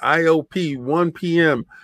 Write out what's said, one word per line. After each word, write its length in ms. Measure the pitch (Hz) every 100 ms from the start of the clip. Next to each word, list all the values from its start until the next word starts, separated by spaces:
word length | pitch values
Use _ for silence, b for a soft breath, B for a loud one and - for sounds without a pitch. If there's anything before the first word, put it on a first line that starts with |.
I 240 | 127 160 165
O 180 | 160
P, 340 | - 185 165 135
one 340 | 123 165 175
P 280 | - 175 170
M. 260 | 160 123 - b